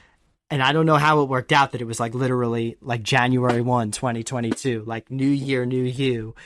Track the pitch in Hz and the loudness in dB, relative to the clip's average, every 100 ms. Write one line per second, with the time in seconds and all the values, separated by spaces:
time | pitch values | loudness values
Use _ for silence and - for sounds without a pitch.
0 | _ _ _ _ - 147 131 151 160 151 | _ _ _ _ -6 0 2 4 4 4
1 | 147 151 139 131 - 151 135 117 117 113 | 4 4 2 0 2 2 2 0 -6 -4
2 | 117 123 131 127 120 117 117 110 135 120 | -4 -2 0 0 0 -2 -4 -6 -6 -6
3 | 107 135 123 127 123 120 123 123 110 107 | 0 2 4 2 2 0 2 0 0 -4
4 | 131 117 113 123 117 113 135 117 107 113 | -4 -4 -6 -6 -4 -4 -4 -4 -6 -10
5 | - 131 135 143 135 131 123 127 127 123 | -8 -2 0 0 0 -2 -2 -2 -2 -2
6 | 135 117 110 - | -2 -2 -6 -14